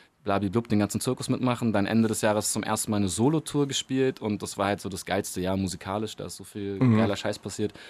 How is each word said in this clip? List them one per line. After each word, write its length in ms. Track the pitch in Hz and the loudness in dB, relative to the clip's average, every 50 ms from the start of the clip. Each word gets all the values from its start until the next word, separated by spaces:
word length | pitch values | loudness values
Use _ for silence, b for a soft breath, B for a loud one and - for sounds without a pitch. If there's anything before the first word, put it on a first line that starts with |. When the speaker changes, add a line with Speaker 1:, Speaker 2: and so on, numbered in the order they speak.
| B B B _ - | B B B _ -2
Speaker 1:
blablablub, 420 | 101 98 98 101 98 90 117 113 | 0 0 2 2 2 0 0 0
den 120 | - 113 104 | 2 2 2
ganzen 200 | 101 98 - 107 | 2 2 0 -2
Zirkus 300 | - 127 127 - - - | -2 -2 -2 -2 -2 -2
mitmachen, 420 | 127 - 123 127 120 - 123 113 | 0 0 2 0 0 2 0 2
dann 140 | 101 101 98 | 2 2 2
Ende 240 | 92 110 113 113 110 | 4 4 4 4 4
des 100 | 107 - | 2 2
Jahres 300 | - 110 104 107 104 - | 2 4 4 4 2 0
zum 100 | - 113 | -2 -2
ersten 300 | 101 - 107 107 - 113 | -2 -2 -2 -2 -2 0
Mal 60 | 104 | 0
eine 100 | 104 101 | 0 0
Solo-Tour 600 | 92 90 107 117 143 160 156 - - - 147 143 139 | 0 2 2 2 4 2 2 -2 -2 0 0 0 0
gespielt 500 | - - - - 131 131 131 131 - - | -2 -4 -4 -2 0 2 2 2 0 -2
und 240 | - 107 107 95 110 | -2 -2 -2 -2 -4
das 140 | - - | -6 -2
war 100 | 101 98 | 0 2
halt 140 | 98 101 - | 2 0 0
so 80 | - 98 | -2 -6
das 160 | 95 90 - | -8 -6 -4
geilste 340 | - 92 98 - - - 95 | -2 -2 -2 -2 -4 -4 -4
Jahr 160 | 90 90 95 | -2 0 0
musikalisch, 600 | 98 98 90 87 85 - 98 95 107 110 104 - | 0 0 -2 -4 -6 -6 -6 -4 -4 -4 -6 -8
da 80 | - 98 | -10 -12
ist 100 | 90 - | -12 -12
so 80 | - 98 | -14 -16
viel 320 | - - 110 101 98 101 95 | -14 -10 -8 -8 -6 -2 2
Speaker 2:
Mhm. 160 | 131 123 110 | 4 4 6
Speaker 1:
geiler 180 | 110 113 107 101 | 6 4 2 0
Scheiß 240 | - - 107 107 - | -2 -4 -4 -6 -6
passiert 320 | - 104 - - 104 101 - B B | -8 -8 -6 -4 -4 -4 -4 B B